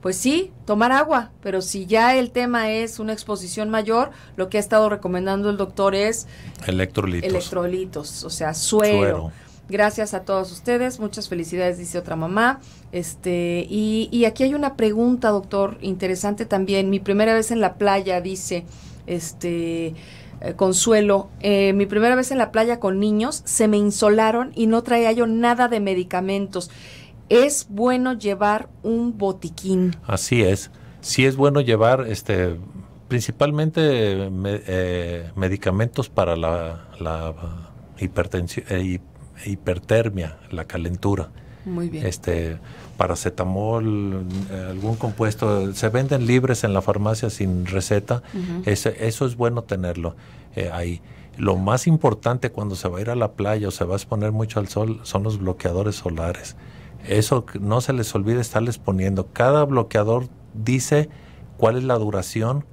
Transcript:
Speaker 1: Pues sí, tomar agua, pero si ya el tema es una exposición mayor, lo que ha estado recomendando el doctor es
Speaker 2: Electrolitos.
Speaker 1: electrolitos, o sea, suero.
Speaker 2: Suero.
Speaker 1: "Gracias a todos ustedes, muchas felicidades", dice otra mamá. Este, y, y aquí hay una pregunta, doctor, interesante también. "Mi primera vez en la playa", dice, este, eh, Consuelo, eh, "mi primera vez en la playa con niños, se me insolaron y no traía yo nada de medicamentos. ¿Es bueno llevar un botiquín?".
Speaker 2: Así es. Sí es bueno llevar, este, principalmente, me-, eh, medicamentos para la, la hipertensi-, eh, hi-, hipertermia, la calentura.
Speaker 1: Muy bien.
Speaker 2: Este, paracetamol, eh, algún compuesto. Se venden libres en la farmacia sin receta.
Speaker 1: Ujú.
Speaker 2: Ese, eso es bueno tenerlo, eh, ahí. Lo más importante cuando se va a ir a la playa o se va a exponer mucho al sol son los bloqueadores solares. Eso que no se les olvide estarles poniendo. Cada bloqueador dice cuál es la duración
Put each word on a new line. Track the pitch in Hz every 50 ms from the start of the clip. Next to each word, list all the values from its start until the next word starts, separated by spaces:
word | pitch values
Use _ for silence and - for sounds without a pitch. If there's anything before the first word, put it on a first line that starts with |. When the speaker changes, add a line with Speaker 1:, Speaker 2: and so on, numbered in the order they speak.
Speaker 1:
Pues | - 185 185
sí, | - - 254 294 349 381 370 - - -
tomar | - 208 208 233 247 262
agua, | 269 302 311 311 247 226 - - -
pero | - 202 190 190
si | 180 180 - 196 190
ya | 180 220 220 233 247 262
el | 262 254 240
tema | 247 254 247 247 240 233 220 214
es | 214 220 226 220 226 -
una | 214 214
exposición | 220 214 - - 208 190 180 175 - 214 214 214
mayor, | 220 220 208 214 226 233 262 285 - - - - -
lo | - 185
que | 185 214
ha | 208
estado | 208 208 220 214 214 208
recomendando | 208 208 - 180 180 180 185 190 196 196 202 208
el | 208
doctor | 196 196 190 - - 196 196 190
es | 196 202 220 226 - - - - - - - - - -
Speaker 2:
Electrolitos. | - 92 92 95 92 - 107 95 92 90 87 87 -
Speaker 1:
electrolitos, | 185 180 180 - 190 180 175 175 180 185 190 185 - 147 147 - - - -
o | 151
sea, | - - 160 151 156
suero. | - - - 214 214 208 208 208
Speaker 2:
Suero. | 202 196 196 - - 82 80 - - - - - - - -
Speaker 1:
"Gracias | 190 202 208 208 208 226 214 208 214
a | 185
todos | 185 - 196 190 185 180 175
ustedes, | - - 240 240 240 247 254 247
muchas | 240 214 202 - 220 202
felicidades", | - 185 170 165 160 175 180 180 180 180
dice | 180 175 175 -
otra | 175 175 170 170
mamá. | 160 160 165 185 208 233 247 269 269 - - - - - - -
Este, | 180 170 - - - - 185 180 175 175 175 175 175 - -
y, | 196 214 214 214 220 220 226 - -
y | 240 233
aquí | 220 226 - 262
hay | 262 294
una | 294 294 262 269
pregunta, | - 226 214 208 220 240 247 254 240 254
doctor, | 220 208 202 196 - - 196 196 196 214 -
interesante | - 196 185 185 190 185 185 185 - 202 208 208 233
también. | 214 208 190 190 190 196 196 196 190
"Mi | 196 196
primera | 196 202 196 202 214 226 226
vez | 226 220 -
en | 233 233
la | 208 180 -
playa", | - 208 202 196 196 190 190 180 180
dice, | 180 190 190 185 - - 185 170 170 - - - - - - - -
este, | - 175 175 165 - - - - 175 170 170 170 165 170 165 165 160 160 165 - - - - - - - -
eh, | - - 175
Consuelo, | - 196 185 185 - - 233 220 214 208 202 196 196 196 - - -
eh, | - 208 202 196 196 196 196
"mi | 202 202
primera | 196 202 214 220 240 254
vez | 254 254 254
en | 277
la | 262 220 214 -
playa | 220 226 233 240 233
con | 220 190 190 196
niños, | 208 214 214 214 220 269 311 - -
se | - - - 220
me | 214 214
insolaron | 208 208 208 202 - 226 208 208 220 220 220 220 233 254 262 -
y | - 226
no | 220 226 233 233
traía | 240 240 233 233 226
yo | 226 240 233
nada | 226 220 226 233 240 240 233 247
de | 240 240 214
medicamentos. | 202 190 190 180 180 180 - 180 190 190 196 202 202 196 - 180 175 - - - - - - - - - - - -
¿Es | - 226 240 262 294 285 - - -
bueno | 202 202 233 247 254 254 254 254 254
llevar | 214 208 202 196 190 208 208 208 220 - - - - -
un | 214 226 233 233 240 226
botiquín?". | 208 202 196 190 190 - 165 165 - 185 190 190 185 185 185 165 - -
Speaker 2:
Así | - 101 - - - 123 120 104
es. | 92 98 98 - - - - - - - -
Sí | - - - - 131
es | 135 131
bueno | 135 139 143 143 147
llevar, | 135 120 113 107 110 117 127 131 127
este, | 113 104 - - - 101 92 90 87 85 82 92 - - 95 - - - - - -
principalmente, | 123 120 113 - 117 - 143 147 147 151 156 156 156 170 160 147 135 120 110 101 95 95 98 95
me-, | 92 92 95 101 104 104 -
eh, | 95 92 92 92 90 90 90 85 85 87 85 85 82 82
medicamentos | 95 95 92 98 98 - 98 92 101 113 120 - - 123
para | - - - 95 85 85
la, | 82 82 82 82 87 82 82 82 85 - - - -
la | 90 80 80 80 80 80 80 80 85 82 82 85 85 - - - - - - -
hipertensi-, | 95 92 - 101 85 - - 92 87 85 - - - -
eh, | 98 92
hi-, | 95 92 90 90 - - - - - - - - -
hipertermia, | 101 101 - - - 90 87 - - 107 113 113 113 101 92 82 80 78 - - -
la | - 82 80
calentura. | - - 87 82 - 90 92 - 101 98 92 78 - - - - - - - -
Speaker 1:
Muy | 190 175 170 175 170
bien. | 165 156 156
Speaker 2:
Este, | - - - - 90 85 82 82 82 82 80 - - - - - - -
paracetamol, | - 92 87 85 - - 90 - - 92 92 92 98 104 110 117 113 110 110 107 104 101 98 95 95 92 90 92 95 98 95
eh, | 98 95 92 92
algún | 92 95 101 110 113
compuesto. | 110 - 120 107 - 113 107 107 - 117 107 104 101 95 98 95
Se | - - 110
venden | 107 123 135 135 147 127 120
libres | 113 123 127 123 127 123 - -
en | 107 98
la | 95
farmacia | 92 - 101 104 104 107 110 107 - 110
sin | - - 101 95 90 90 90
receta. | 90 92 95 92 - 104 101 - - 120 123 - - -
Speaker 1:
Ujú. | 196 180 185 170 175 185
Speaker 2:
Ese, | 107 104 - - 113 - - 110
eso | 113 110 - 143
es | 127 117
bueno | 117 123 117 120 120 110
tenerlo, | - 104 95 92 87 85 87 85 85 - - - - - - - - -
eh, | - 95 87
ahí. | 82 87 87 87 87 85 - - - - - - -
Lo | - 90 98 95
más | 92 95 98 117 127 -
importante | 170 160 156 - 131 110 - - 120 123 123 - 120 -
cuando | - 104 104 95
se | 87 -
va | 92 87 92
a |
ir | 107 113
a | 120
la | 120 113 101 -
playa | - 98 101 107 107 104
o | 95
se | - - 90
va | 87 95
a |
exponer | 101 - - 117 104 104 107
mucho | 107 110 113 107 - 110
al | 98 -
sol | - 101 110 113 110 - -
son | - - 101 101
los | 110 107 101
bloqueadores | 95 92 90 - - 90 87 92 104 107 98
solares. | - - 90 82 80 82 85 87 - - - - - - - - - - - - - -
Eso | - 95 107 110 - 139 123 -
que | - - 101
no | 98 101 107 127
se | 127 -
les | 135 123 110 110 -
olvide | 104 98 107 117 123
estarles | 117 - - 110 113 120 113
poniendo. | - - - 98 92 95 98 98 95 95 - -
Cada | - 117 131 143 151 147
bloqueador | 143 139 127 107 - - 110 104 110 113 123 127 123 - - - - -
dice | 110 110 117 131 131 123 - 151 147 151 151 - - - - - - - - -
cuál | - 113 110 117
es | 127 127
la | 131 123
duración | 117 107 104 101 95 92 - - 110 110 117 135 147 143 -